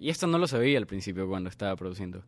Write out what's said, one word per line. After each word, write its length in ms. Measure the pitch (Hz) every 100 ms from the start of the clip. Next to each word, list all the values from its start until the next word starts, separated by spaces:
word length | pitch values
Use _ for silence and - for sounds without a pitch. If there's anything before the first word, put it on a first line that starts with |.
y 80 | 151
esto 160 | 160 170
no 100 | 170
lo 100 | 175
sabía 300 | 120 131 139
al 100 | 104
principio 400 | 98 101 92 95
cuando 220 | 95 92
estaba 260 | - 101 92
produciendo, 480 | 92 92 92 92